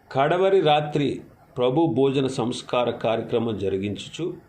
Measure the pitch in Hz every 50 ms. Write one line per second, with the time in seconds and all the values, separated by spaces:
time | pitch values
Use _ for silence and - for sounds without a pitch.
0 | _ _ - 135 135 151 175 180 190 190 196 190 165 151 147 151 151 151 - 156
1 | 143 123 - - - - - _ _ _ - - 123 127 135 156 170 156 113 123
2 | 135 139 131 143 135 127 131 - 117 120 120 - - - - 123 120 117 113 -
3 | - 117 113 113 110 - 123 117 113 117 110 95 101 95 95 95 98 104 101 -
4 | - - - - 160 185 - - -